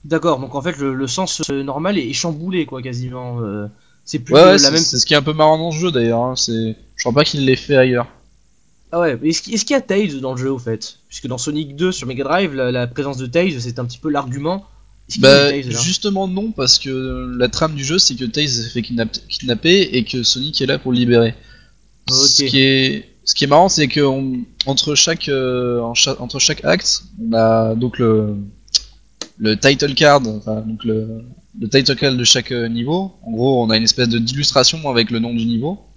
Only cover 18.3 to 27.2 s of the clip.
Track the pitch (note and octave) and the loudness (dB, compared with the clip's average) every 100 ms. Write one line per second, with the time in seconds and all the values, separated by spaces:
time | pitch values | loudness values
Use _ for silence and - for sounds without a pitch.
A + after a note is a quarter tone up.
18.3 | D3+ D3+ A#2+ A2+ B2 G#2+ A#2 A2+ - - | -2 -2 -2 -4 -6 -4 -2 -2 -6 -10
19.3 | - B2+ A#2 D#3+ F#3+ E3 B2+ G#2+ B2+ A#2 | -8 -4 -2 2 4 4 0 -2 -2 -2
20.3 | B2+ D3 - C3 D3 C3 B2 A#2+ A#2 A2+ | -2 -4 -4 -2 -2 0 0 4 4 4
21.3 | - - - _ _ _ _ - B2+ C#3 | -2 -20 -20 _ _ _ _ -4 2 2
22.3 | - C3+ C3+ C3+ C3+ C3 - - _ - | 2 2 4 4 4 2 -2 -10 _ -4
23.3 | - C#3 D3 F#3 D#3 C#3 D3 C#3 C3+ C3+ | -2 4 6 6 2 0 2 2 0 -4
24.3 | B2+ - - C3+ C3+ - D3 - E3 - | -6 -8 -6 -2 -2 0 0 0 0 -2
25.3 | C#3 B2+ B2+ B2 A#2+ A#2 A#2+ C3+ C3+ B2 | -2 0 0 0 -2 -2 0 -2 -2 -8
26.3 | C3+ - D3+ C#3+ F3 - - - - | -2 -2 0 0 0 0 -4 -8 -8